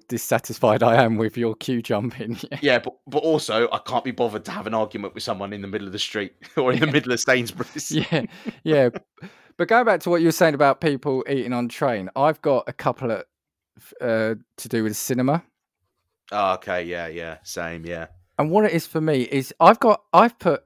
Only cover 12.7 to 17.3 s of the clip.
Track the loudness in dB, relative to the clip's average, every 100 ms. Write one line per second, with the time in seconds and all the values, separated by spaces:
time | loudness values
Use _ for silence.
12.7 | -4 -4 -2 -4 -4 -6 _ _ _ _
13.7 | _ -20 -8 -2 0 0 -4 -10 -18 -6
14.7 | -2 -2 -4 -4 -2 0 0 -4 _ _
15.7 | _ _ _ _ _ _ -2 0 0 -2
16.7 | -6 -4 -8 -8 -10 -12